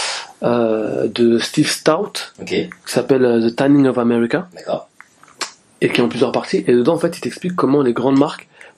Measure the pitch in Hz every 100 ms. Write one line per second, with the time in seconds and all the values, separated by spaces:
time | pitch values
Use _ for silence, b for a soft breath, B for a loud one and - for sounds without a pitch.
0 | B B B - - 120 113 110 113 127
1 | 123 - 117 117 - - 143 - - 160
2 | 208 - - - 92 - 165 - - 123
3 | 123 131 123 117 113 117 139 143 131 120
4 | 120 117 117 160 180 - - 110 - _
5 | - _ - _ - - _ _ 120 127
6 | 120 113 123 120 - 190 180 123 123 170
7 | 170 - 123 - 180 180 135 143 127 120
8 | 135 135 151 - - B B